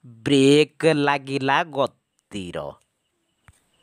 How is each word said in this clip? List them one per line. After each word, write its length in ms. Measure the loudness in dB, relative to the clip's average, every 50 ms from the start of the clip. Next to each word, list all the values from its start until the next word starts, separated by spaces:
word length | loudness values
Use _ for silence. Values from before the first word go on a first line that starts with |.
| _
ବ୍ରେକ୍ 800 | -20 -20 -10 -2 0 2 4 4 6 4 4 2 0 _ _ 0
ଲାଗିଲା 760 | 0 0 2 0 -2 -2 -4 -6 -8 -8 -6 -2 -2 -2 -2 -4
ଗତିର। 1160 | -6 -6 -6 -6 -6 _ _ _ _ _ _ _ _ -14 -12 -12 -10 -12 -12 -12 -12 -16 _ _ _ _ _ _ _ _ _ _ _ _ _ _ -20 _ _ _ _ _ _